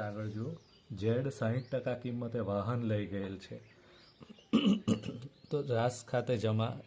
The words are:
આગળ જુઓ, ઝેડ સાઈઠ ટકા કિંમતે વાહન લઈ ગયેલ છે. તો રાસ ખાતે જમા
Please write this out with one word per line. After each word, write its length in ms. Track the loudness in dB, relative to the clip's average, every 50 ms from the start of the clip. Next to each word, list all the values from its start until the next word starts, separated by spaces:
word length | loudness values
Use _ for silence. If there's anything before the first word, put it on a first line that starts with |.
| -2
આગળ 240 | -4 -4 -4 -4 -4 -4 -4
જુઓ, 140 | -4 -4 -6 -8 -12 -20 -20 -20 _ -10 -6 0
ઝેડ 240 | 2 4 4 4 2 0 -2 0
સાઈઠ 280 | 0 2 2 0 0 -2 -2
ટકા 240 | -2 0 0 -2 -2 -2
કિંમતે 360 | -4 -4 -2 -4 -2 -2 -2 0 0
વાહન 300 | 0 2 2 2 0 0 2 2
લઈ 140 | 2 2 0 0 -2
ગયેલ 220 | -4 -4 -4 -6 -8 -10
છે. 120 | -12 -14 -14 -14 -18 -20 -20 -20 -20 -20 -20 -20 -20 -20 _ -20 -20 -20 -20 -4 _ 2 4 4 4 4 4 4 2 0 0 0 -6 -8 -8 -12 -14 -16 -20 -8 -4
તો 80 | -2 -2 0 2 2
રાસ 200 | 2 2 2 0 -2 -6 -2
ખાતે 240 | -2 0 2 2 0 2 2
જમા 300 | 2 4 4 2 0 -2 -6 -12